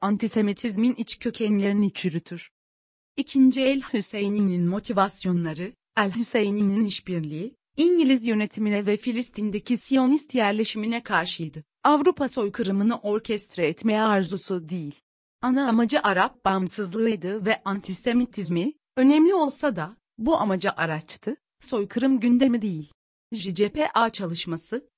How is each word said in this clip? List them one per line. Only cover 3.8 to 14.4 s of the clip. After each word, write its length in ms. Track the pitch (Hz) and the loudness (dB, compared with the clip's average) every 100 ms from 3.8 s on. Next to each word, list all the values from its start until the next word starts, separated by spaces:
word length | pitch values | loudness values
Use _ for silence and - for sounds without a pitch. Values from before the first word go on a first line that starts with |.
Hüseyni'nin 880 | - 214 - 208 202 208 196 175 170 | -2 -6 -4 -4 -2 0 0 2 0
motivasyonları. 1040 | 202 - 202 196 - 185 175 165 151 190 - _ 226 | -2 -2 0 0 -2 -2 -2 -2 -6 -12 -14 _ -2
El 140 | 196 233 | -2 -2
Hüseyni'nin 680 | 226 233 208 208 202 202 208 | -2 0 0 2 2 2 0
işbirliği, 720 | - - 175 151 151 226 _ _ - | -2 -4 -6 -4 -8 -10 _ _ 0
İngiliz 500 | 339 349 269 262 233 | 4 4 4 4 2
yönetimine 580 | 214 208 214 214 208 202 | 0 -2 -2 0 0 0
ve 120 | 208 | -2
Filistin'deki 800 | 254 233 240 - 208 202 - 240 | -2 -4 -6 -4 -4 -4 -2 -4
Siyonist 580 | - 269 254 294 - 254 | 0 2 4 2 0 0
yerleşimine 680 | 202 214 220 214 220 233 | 0 0 -2 -4 -4 -6
karşıydı. 600 | 233 180 180 - 160 151 - _ | -2 -2 -2 -6 -8 -12 -20 _
Avrupa 440 | 269 294 330 - 269 | 2 4 2 0 -2
soykırımını 680 | 262 202 - 196 196 214 233 | -2 -4 -2 -2 0 0 0
orkestre 720 | 208 214 226 208 - - 156 | -2 -2 -2 -6 -6 -2 -2
etmeye 340 | 165 220 214 | 0 0 2
arzusu 680 | 220 202 170 190 | 2 2 0 -6